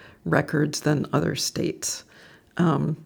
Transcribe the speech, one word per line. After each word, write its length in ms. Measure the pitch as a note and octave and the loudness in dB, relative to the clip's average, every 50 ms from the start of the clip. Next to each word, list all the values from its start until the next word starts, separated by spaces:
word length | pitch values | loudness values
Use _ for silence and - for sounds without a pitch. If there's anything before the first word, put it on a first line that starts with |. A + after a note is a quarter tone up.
| - - - - - | -20 -20 -18 -8 -2
records 560 | E3+ D#3+ C#3 D3+ - - D3+ D3+ D3+ D3 - | 0 2 2 2 2 2 2 2 2 0 0
than 240 | - - D3+ - - - | 0 2 2 2 0 0
other 240 | - D3 D3+ - C#3+ | 0 0 0 0 -2
states. 680 | - - - - - - - - - - - - - - _ - - - - - - _ _ - - | -2 -4 -4 -4 -2 -4 -4 -4 -4 -6 -6 -6 -6 -10 _ -20 -20 -20 -20 -20 -20 _ _ -2 0
Um, 380 | F3+ E3+ C#3+ C#3 D3 D#3 D#3 - - | 2 2 2 2 0 0 -2 -4 -6